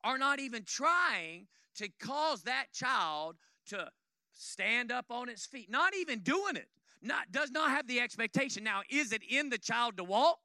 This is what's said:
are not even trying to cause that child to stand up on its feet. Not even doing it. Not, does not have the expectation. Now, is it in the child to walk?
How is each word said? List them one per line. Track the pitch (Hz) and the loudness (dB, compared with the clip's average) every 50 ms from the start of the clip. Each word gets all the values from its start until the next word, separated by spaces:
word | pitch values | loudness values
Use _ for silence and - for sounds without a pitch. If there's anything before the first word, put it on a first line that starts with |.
| - | 0
are | 214 262 262 | 0 0 2
not | 269 277 277 277 | 2 2 2 0
even | 277 262 233 226 196 | -2 -6 -6 -8 -6
trying | - - - 262 320 339 349 359 330 233 190 165 160 165 175 202 _ _ _ _ _ _ | -6 -6 0 2 4 4 4 4 2 2 0 -4 -6 -10 -14 -18 _ _ _ _ _ _
to | - 208 202 165 _ | -10 -10 -10 -10 _
cause | - 185 269 294 302 320 294 208 - | -8 -6 -2 0 2 0 0 -2 -2
that | 226 254 269 262 - _ | -2 -2 -2 -2 -4 _
child | - 262 254 262 226 185 160 151 151 156 160 165 _ _ _ _ _ _ - | -4 0 2 2 2 2 2 0 -2 -4 -6 -8 _ _ _ _ _ _ -10
to | 208 196 165 139 _ _ _ _ _ _ _ _ _ | -8 -8 -8 -8 _ _ _ _ _ _ _ _ _
stand | - - - - - 185 208 226 240 247 226 | -18 -14 -14 -8 -4 -2 0 0 0 0 -2
up | 247 247 240 _ | -4 -4 -4 _
on | 240 240 247 247 | -8 -6 -6 -8
its | 233 196 - | -10 -10 -12
feet. | - - 262 220 175 | -12 -12 -14 -12 -2
Not | 220 269 330 381 392 | 0 2 2 2 2
even | 392 359 311 254 220 | 0 -2 -2 -4 -2
doing | 180 170 285 381 403 403 311 | 0 2 2 2 2 0 -4
it. | 170 110 _ _ _ _ _ _ _ | -4 -6 _ _ _ _ _ _ _
Not, | - 214 - - - - | -6 -2 -2 -2 -2 -2
does | 180 269 302 277 | 0 0 0 0
not | 247 311 311 294 | 0 0 2 4
have | 269 285 294 240 | 2 2 0 0
the | 254 240 | 0 0
expectation. | 247 240 - - 226 220 - 269 277 269 - 202 214 | 0 0 0 -2 -4 0 2 2 0 2 -2 -4 -2
Now, | 220 208 196 196 - | -2 -2 -2 -2 0
is | 254 285 302 220 214 | 0 0 2 2 0
it | 220 196 185 | -4 -2 0
in | 233 269 294 285 | 0 0 2 2
the | 247 214 | -2 -4
child | - - 226 233 240 240 214 185 | -2 -2 0 2 2 0 0 -4
to | 180 | -4
walk? | 175 190 220 277 330 330 - | 2 4 6 6 6 6 4